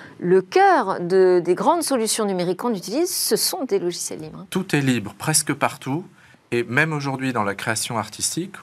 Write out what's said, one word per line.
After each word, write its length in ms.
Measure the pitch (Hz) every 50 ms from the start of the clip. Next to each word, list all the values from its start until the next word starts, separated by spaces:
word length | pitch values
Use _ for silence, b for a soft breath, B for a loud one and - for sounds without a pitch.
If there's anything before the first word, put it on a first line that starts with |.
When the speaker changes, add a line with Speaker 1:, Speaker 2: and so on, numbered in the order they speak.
| B B B -
Speaker 1:
le 220 | - 175 185 190
cœur 580 | 185 - - 370 392 392 349 285 214 190 160 -
de, 420 | 175 170 190 190 185 185 180 180 160
des 100 | 170 180
grandes 280 | 185 196 269 330 339 302
solutions 420 | - 277 233 226 208 - - 214
numériques 340 | 202 190 180 175 180 180 -
qu'on 140 | - 240 220
utilise, 360 | 180 - 185 220 302 359 349
ce 280 | - - - - 233
sont 260 | - - - - 381 277
des 160 | - 196 190
logiciels 400 | 175 175 170 - - - 95 156
libres. 260 | 156 156 160 156 190 -
Speaker 2:
Tout 260 | - 190 185 - -
est 60 | 143
libre, 320 | 139 135 127 117 98 98 -
presque 360 | - - 151 156 - - - 139
partout. 500 | 143 139 120 - - - 131 135 170 196 - b b b b b b _ -
Et 120 | 120 120 117
même 280 | 113 120 139 156 160
aujourd'hui, 400 | 156 143 139 139 135 131 131 131
dans 120 | 120 113 104
la 120 | 101 98
création 420 | - - 123 110 - - - 123
artistique, 580 | 110 101 - - - - - - 160 185 196 - -